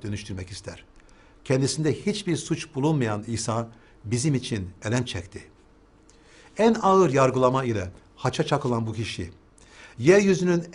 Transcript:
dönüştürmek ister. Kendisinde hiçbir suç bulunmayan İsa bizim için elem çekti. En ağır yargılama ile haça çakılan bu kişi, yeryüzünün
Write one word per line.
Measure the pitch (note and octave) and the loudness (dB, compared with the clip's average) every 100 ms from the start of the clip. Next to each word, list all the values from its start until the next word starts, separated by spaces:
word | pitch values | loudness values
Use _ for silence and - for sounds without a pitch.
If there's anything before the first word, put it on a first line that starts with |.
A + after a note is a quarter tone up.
dönüştürmek | G#2+ G2+ - F#2+ F#2 | -10 -10 -10 -12 -12
ister. | G2 - E2 - - - - - - | -14 -16 -18 -20 -20 -20 -20 -20 -20
Kendisinde | - C3 C3+ - D#3 - G#3 | -2 0 0 0 -2 -2 -2
hiçbir | G#3 - D#3+ | -4 -2 -4
suç | - D#3+ - C3+ | -2 -6 -6 -2
bulunmayan | D3 D#3 A2+ G#2 G#2+ | 0 2 0 -2 -6
İsa | A2+ - A2+ A2+ - - _ G#2 | -6 -2 -4 -4 -12 -20 _ -6
bizim | A#2+ D3+ C3 | -2 0 0
için | - A2 F#2 - | -2 -6 -6 -10
elem | G#2+ B2 A#2+ | -4 -2 -2
çekti. | F2+ - - - - _ _ _ _ _ _ _ - - - | -8 -12 -16 -20 -20 _ _ _ _ _ _ _ -20 -16 2
En | A3+ A3+ | 2 4
ağır | F#3+ F#3+ D3 | 4 4 4
yargılama | C3+ C3 - B2+ C3 | 4 4 4 2 2
ile | B2+ G#2 F#2 - - - | -2 -4 -6 -10 -20 -6
haça | C3 - D#3 | -4 -2 0
çakılan | D3 B2+ A#2 A2+ | 0 0 -2 -2
bu | |
kişi, | A2 G#2 - E2+ - _ _ - - - - | -6 -8 -8 -10 -12 _ _ -20 -20 -20 0
yeryüzünün | C3 G3 G3 F#3 F3+ F3 E3+ | 6 6 6 2 2 0 0